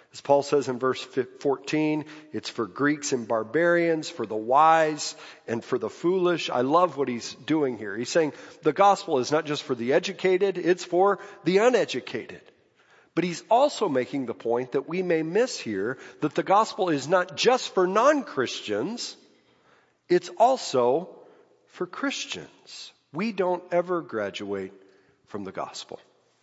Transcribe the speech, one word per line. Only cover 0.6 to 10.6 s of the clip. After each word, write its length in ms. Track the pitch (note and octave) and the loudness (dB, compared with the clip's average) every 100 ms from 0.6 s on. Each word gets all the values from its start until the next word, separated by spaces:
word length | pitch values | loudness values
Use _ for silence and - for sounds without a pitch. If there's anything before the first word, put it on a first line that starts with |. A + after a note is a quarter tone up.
| B2+ | 0
in 120 | A#2+ | -2
verse 200 | B2+ B2 | -2 -2
fif-, 400 | - C3+ A#2+ - | -4 -4 -4 -4
fourteen, 640 | D3 C3 - D#3 D#3 D#3 C#3+ - - | -2 -2 -2 0 0 0 -6 -14 -12
it's 160 | G#2+ - | -10 -8
for 160 | - G#2 | -6 -6
Greeks 480 | - C#3+ D3+ - | 0 0 0 -2
and 140 | B2+ A2 | -4 -2
barbarians, 840 | A2+ A2 D3+ F3 F3 E3+ D#3+ D3+ | -2 0 0 2 2 2 0 -4
for 160 | - G#2 | -8 -6
the 100 | A2 | -4
wise 800 | A2 C3+ D#3+ D#3+ D#3 D3+ - - - - - | 2 6 6 6 4 -2 -8 -12 -18 -14 -6
and 160 | A2+ | -6
for 140 | - B2 | -4 -4
the 140 | G#2+ | -4
foolish. 580 | - E3+ F#3+ F3+ E3 - | -4 -2 2 0 0 -2
I 120 | B2 | -2
love 360 | B2+ E3 F3+ C3+ | 2 4 2 0
what 100 | C3 | -4
he's 280 | A#2 - - | -6 -10 -10
doing 420 | C3 D#3 C3+ A2 | -2 0 0 -4
here. 180 | G#2 G#2 | -8 -8
He's 140 | A#2+ | -2
saying 240 | F3 D3+ - - - | 0 0 -2 -16 -4
the 100 | D#3 | 0
gospel 460 | C3+ G3+ F#3+ - C#3 | 4 4 4 0 -2
is 120 | A#2 | 2
not 140 | D3+ D#3 | 0 0
just 160 | C#3+ | -6
for 140 | - A#2+ | -4 -4
the 180 | A#2+ | 2
educated, 640 | D#3+ F3+ F#3 F#3 F#3 G3 | 0 0 -2 0 2 0
it's 260 | F3 | 0